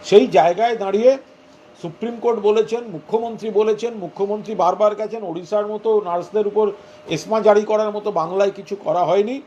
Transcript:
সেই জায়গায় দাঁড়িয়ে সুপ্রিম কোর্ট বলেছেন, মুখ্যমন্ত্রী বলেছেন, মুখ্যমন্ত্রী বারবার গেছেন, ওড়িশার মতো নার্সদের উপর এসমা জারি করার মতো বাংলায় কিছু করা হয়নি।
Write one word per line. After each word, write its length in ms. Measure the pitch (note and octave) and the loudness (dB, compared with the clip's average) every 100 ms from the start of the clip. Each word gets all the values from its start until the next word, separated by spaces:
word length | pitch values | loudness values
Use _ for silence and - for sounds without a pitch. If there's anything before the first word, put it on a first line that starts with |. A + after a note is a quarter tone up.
সেই 220 | - G3 B3 | 6 6 6
জায়গায় 500 | E3+ E3 F3 A#3 A3+ | 4 4 2 0 0
দাঁড়িয়ে 420 | G3 G3+ A#3+ C4+ - - - - - - | -2 4 4 2 -4 -20 -20 -20 -20 -14
সুপ্রিম 340 | E3+ D#3 A3+ A#3 | -14 -8 -10 -4
কোর্ট 180 | A#3 A3 | -4 0
বলেছেন, 420 | G#3 G#3+ G#3+ A#3 A#3+ | 0 0 0 -4 -8
মুখ্যমন্ত্রী 600 | D#3+ - A3 A#3 A3 G#3+ | -14 -6 -4 -4 -8 -4
বলেছেন, 420 | G3+ G#3+ G#3 A#3 | 0 0 0 -4
মুখ্যমন্ত্রী 600 | A3 F3 - G3+ G#3+ G3+ | -8 -12 -6 -4 -4 -6
বারবার 400 | G#3 F3 F#3 G#3 | 0 0 2 0
গেছেন, 280 | G#3 G#3+ A3 | 0 -8 -8
ওড়িশার 440 | G3 E3 F3 G#3 G#3 | -8 -10 -4 -4 -4
মতো 340 | G#3+ A3 G#3+ | -4 0 0
নার্সদের 460 | F3+ F3 E3+ G#3+ G#3 | 0 -4 -2 -2 0
উপর 200 | G3+ G#3 G3+ - - - | 2 0 -2 -16 -20 -6
এসমা 340 | D#3+ F#3 A3 | -6 -2 2
জারি 240 | G#3 G#3 G#3+ | 6 4 4
করার 200 | G#3+ G#3+ G#3 | 0 0 -4
মতো 160 | G#3 | -4
বাংলায় 380 | F3+ E3 F#3+ G3+ | -2 -2 0 0
কিছু 240 | G3 F3 G3 | 0 -12 -10
করা 180 | D#3 E3+ | -4 -2
হয়নি। 320 | D#3+ F#3+ G#3+ C4+ | 2 2 0 -4